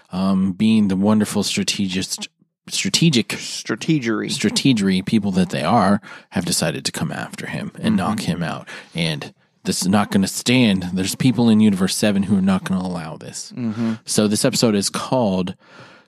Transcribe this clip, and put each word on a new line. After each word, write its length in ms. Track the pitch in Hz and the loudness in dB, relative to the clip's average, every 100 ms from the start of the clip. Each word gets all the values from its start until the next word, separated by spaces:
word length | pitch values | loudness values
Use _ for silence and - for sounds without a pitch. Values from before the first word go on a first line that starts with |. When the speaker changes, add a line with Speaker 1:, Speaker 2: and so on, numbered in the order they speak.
| - | -10
Speaker 1:
um, 420 | 92 95 95 95 | -2 0 2 0
being 340 | 90 110 110 101 | 2 4 4 4
the 80 | 95 | 2
wonderful 480 | 104 107 104 104 | 2 2 2 -2
strategist, 840 | 95 - 95 - 95 92 - - 208 _ _ _ - | -2 -2 -2 -2 -2 -4 -6 -8 -10 _ _ _ -10
strategic 600 | - 196 - 170 120 - | -4 -4 2 2 2 0
Speaker 2:
Strategery. 1000 | - - - - 113 - 156 117 107 104 | -6 -8 -10 -8 -6 0 0 0 -2 -4
Speaker 1:
strategery 760 | - 208 - 139 113 98 92 - | -2 -2 2 2 4 4 2 2
people 260 | 113 101 | 0 2
that 180 | 92 87 | 0 0
they 140 | - | 0
are, 360 | 78 117 92 101 - - - | 2 4 4 2 -2 -20 -6
have 160 | 98 87 | -4 -2
decided 400 | - 82 80 - | -2 -2 -4 -6
to 60 | |
come 180 | - 78 | -6 -6
after 360 | - - - - | -6 -10 -10 -10
him 240 | 117 107 - | -8 -8 -4
and 80 | |
Speaker 2:
Mm-hmm. 120 | 113 101 | 0 0
Speaker 1:
knock 220 | 90 107 | 0 -2
him 200 | - 85 | -2 -2
out. 260 | 80 67 - - - - | -4 -6 -12 -18 -12 -4
And 380 | 82 73 - _ _ _ 92 | -4 -4 -8 _ _ _ -6
this 160 | - | -2
is 80 | 90 | 2
not 200 | 104 101 | 2 2
gonna 180 | 104 92 | 0 0
stand. 560 | - - 127 117 95 90 | -2 2 4 4 2 -2
There's 220 | 92 95 - | -4 -4 0
people 340 | 131 123 117 | 2 4 4
in 100 | 107 | 6
Universe 360 | 107 92 95 - | 4 4 0 0
seven 260 | 107 98 | 0 0
who 140 | 98 98 | 2 2
are 40 | |
not 220 | 95 92 | 2 0
gonna 160 | - 95 90 | 0 -4 -4
allow 300 | 85 80 - | -6 -10 -12
this. 340 | - - - - | -14 -14 -14 -8
Speaker 2:
Mm-hmm. 380 | 117 107 113 110 - | -6 -2 -4 -4 -2
Speaker 1:
So 220 | - 107 | 0 2
this 160 | 104 131 | 2 0
episode 280 | - 117 | 2 2
is 160 | 101 98 | 2 0
called 680 | - - 131 107 92 90 - _ - - - | -4 -2 0 2 0 -2 -8 _ -20 -20 -20